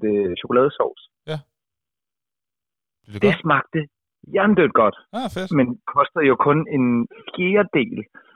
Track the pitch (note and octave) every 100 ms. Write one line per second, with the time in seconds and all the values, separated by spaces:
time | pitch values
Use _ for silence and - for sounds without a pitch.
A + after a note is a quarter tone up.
0 | A2 G#2 F#2+ F2 - A#2+ C#3 - A#2 -
1 | _ _ - D#3 - _ _ _ _ _
2 | _ _ _ _ _ _ _ _ _ _
3 | - G#2 G3+ F3 D#3+ C#3+ - E3 D3 _
4 | _ _ - F#3+ G3+ G3 D3 - A2 -
5 | _ G#3+ B3 F3+ F#3 D#3 B2 B2 - -
6 | C#3 - C#3+ B2 C#3+ D3 E3 C#3+ B2+ A#2+
7 | A#2+ - - - F3+ G3+ G3+ - A#2 G#2
8 | G#2+ - -